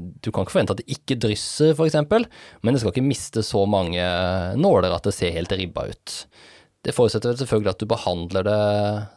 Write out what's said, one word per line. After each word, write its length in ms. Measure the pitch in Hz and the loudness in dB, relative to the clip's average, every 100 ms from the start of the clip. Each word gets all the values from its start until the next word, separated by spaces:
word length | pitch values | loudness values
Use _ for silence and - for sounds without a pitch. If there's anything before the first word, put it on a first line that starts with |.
| 87 - | -12 -10
du 80 | - | -6
kan 120 | 104 92 | -4 0
ikke 60 | |
forvente 200 | 185 98 | 0 0
at 60 | 95 - | -2 -6
det 20 | |
ikke 300 | 131 - 123 | -8 -4 0
drysser, 540 | 113 104 - - 156 | 0 -2 -4 2 2
for 120 | 151 160 | 4 2
eksempel, 380 | 156 147 220 233 - - - | 2 2 2 0 -10 -20 -4
men 120 | 110 | 0
det 80 | 135 | 2
skal 100 | 110 | 0
ikke 160 | 127 135 | 0 0
miste 340 | - - 113 | -2 -4 -4
så 220 | 104 107 98 | 0 2 4
mange, 300 | 98 87 90 | 2 0 0
eh, 580 | 90 87 92 92 90 110 | 0 0 0 0 -2 0
nåler 380 | 196 110 90 | 4 4 4
at 100 | 85 | 0
det 100 | 104 | -2
ser 180 | - 87 | -2 -2
helt 180 | 82 87 | -2 -4
ribba 380 | 95 87 - - | -4 -4 -6 -8
ut. 360 | - - - - _ - - _ _ | -10 -14 -14 -14 _ -20 -20 _ _
Det 100 | - | -4
forutsetter 360 | - 113 110 120 | 2 4 2 -2
vel 60 | 120 127 | -2 0
selvfølgelig 220 | 110 101 | 0 0
at 80 | 92 | -2
du 60 | 104 | -2
behandler 580 | 110 95 87 85 95 | -2 -2 -2 -2 -2
det 640 | 98 107 104 104 104 104 104 | 0 2 2 2 0 -2 -6